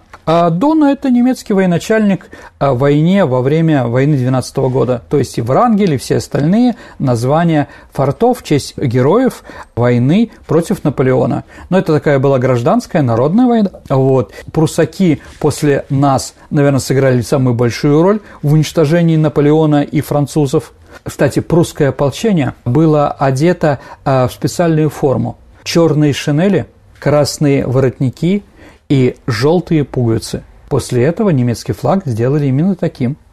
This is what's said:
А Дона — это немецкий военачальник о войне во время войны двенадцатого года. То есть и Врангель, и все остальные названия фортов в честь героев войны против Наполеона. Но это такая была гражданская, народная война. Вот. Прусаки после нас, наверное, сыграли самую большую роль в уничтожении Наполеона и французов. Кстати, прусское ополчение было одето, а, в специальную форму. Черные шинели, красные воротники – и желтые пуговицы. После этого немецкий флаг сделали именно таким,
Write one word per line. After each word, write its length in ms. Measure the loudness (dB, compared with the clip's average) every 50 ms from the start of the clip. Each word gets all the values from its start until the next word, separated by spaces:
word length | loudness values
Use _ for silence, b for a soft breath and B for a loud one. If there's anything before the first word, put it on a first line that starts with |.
| -12 _ -20 -10 _
А 240 | 0 0 2 2 2
Дона — 360 | 0 0 0 2 2 2 2 2
это 180 | 0 0 0 0
немецкий 440 | 2 2 2 2 0 -2 -4 -2 0
военачальник 760 | 0 2 2 0 -2 0 0 0 0 2 0 0 -2 -4 -12 B B B B B _
о 160 | -2 0 0
войне 520 | 0 2 2 2 2 2 2 2 2 2
во 160 | 2 0 0
время 460 | 0 0 0 2 2 2 2 0 0 0
войны 300 | 0 0 2 2 2 0
двенадцатого 520 | 0 0 0 -2 -2 -4 -4 -2 -2 0
года. 340 | 0 0 0 0 -2 -4 -4 -2
То 80 | -2 -2
есть 200 | -2 -2 -4 -6
и 40 |
Врангель, 540 | -4 -2 0 2 2 2 2 2 2 0 0
и 20 | -2
все 200 | -2 -2 -4 -4
остальные 600 | -4 -4 -4 -2 0 0 2 2 2 0 0 B B B B B
названия 680 | -2 -2 -2 0 0 0 0 0 2 2 0 0 -2 B B B B B
фортов 480 | -6 -4 -2 -2 -2 0 0 0 0 -2
в 40 | -2
честь 340 | -2 -2 -2 -2 -6 -8 -6
героев 640 | -6 -2 0 0 2 2 2 2 2 0 -2 -6 B B B B B B _
войны 560 | -2 0 0 2 2 2 2 2 2 0 0 B B B -2
против 360 | -2 0 0 0 -4 -4 -2
Наполеона. 600 | -4 -2 0 0 0 2 0 0 -2 -2 -6 -8 B B B B B
Но 80 | -2 -2
это 160 | 0 0 -2
такая 240 | 0 0 0 0 2
была 200 | 2 2 0 2
гражданская, 640 | 0 0 0 0 0 0 0 0 -2 -2 -2 -2
народная 460 | 0 0 0 0 0 0 2 2 2 2
война. 220 | 2 2 0 -2 -4 -8 -8 -4
Вот. 440 | -2 0 2 2 2 0 0 -2 B B B -6
Прусаки 680 | -2 -2 -2 0 0 -2 -2 -2 0 0 0 0 0 B B B B B
после 460 | -4 -4 -2 -2 -2 0 0 -2 -2 -4
нас, 440 | -2 0 2 2 0 0 -2 -6 -14 B B B
наверное, 300 | -2 0 2 2 0 0
сыграли 420 | -2 -2 0 0 2 2 2 0
самую 340 | 0 0 -2 0 0 0 0
большую 460 | 0 0 -2 -2 -2 0 2 2 4
роль 180 | 2 2 0 -2 B B B B
в 120 | -2 2 2
уничтожении 640 | 2 2 0 0 0 0 2 2 2 2 2 2 2
Наполеона 640 | 0 0 0 2 2 2 2 2 2 2 2 0 0
и 180 | 0 -2 -4
французов. 720 | -4 -2 -2 -2 -2 -2 0 -2 -2 0 0 -2 -4 -4 -12 _ B B B B B
Кстати, 360 | -16 -4 -2 -2 0 0 -2
прусское 500 | -2 0 0 0 0 0 0 -2 -2 -2
ополчение 640 | 0 -2 -2 -4 -2 -2 -2 0 0 0 0 -2 -6 -6 _
было 480 | -2 0 2 2 2 2 2 2 0
одето, 680 | 0 0 0 -2 0 0 0 0 0 0 0 -2 -2 B B B B B -4
а, 220 | -2 0 0 0 0
в 60 | -2
специальную 560 | -4 -6 -4 -2 0 0 0 2 2 0 -2
форму. 480 | -2 -2 -2 0 0 0 -2 -6 -8 -12 -18 -20 b b b
Черные 500 | -2 0 2 2 2 2 2 2 0 0
шинели, 540 | -2 -2 -2 0 0 0 2 0 0 -2 -4 _ _ _ -20 -20 -6
красные 680 | -2 0 2 2 0 0 -2 -2 0 0 2 0 0 0
воротники – 760 | 0 0 0 0 0 -2 -4 -4 -4 -2 -2 -2 -2 -2 -4 B B B B B B B B _
и 260 | 0 2 2 2 0 -4 -6 -8
желтые 560 | -6 -2 0 0 0 0 0 0 -2 -2 -2
пуговицы. 580 | -2 -4 -2 -2 0 -2 -2 -4 -6 -10 -10 -12 -14 -20 -20 -10 -6
После 360 | -4 -4 -4 -2 -2 0 0
этого 260 | 0 0 0 0 0
немецкий 420 | 0 0 0 -2 -2 -4 -6 -8
флаг 300 | -8 -4 -2 -2 -2 -2 -2
сделали 420 | -4 -4 -2 -2 0 0 0 0 0
именно 280 | 0 0 0 -2 -2
таким, 400 | -2 -4 -6 -4 -4 -4 -4 -4 -8 _ _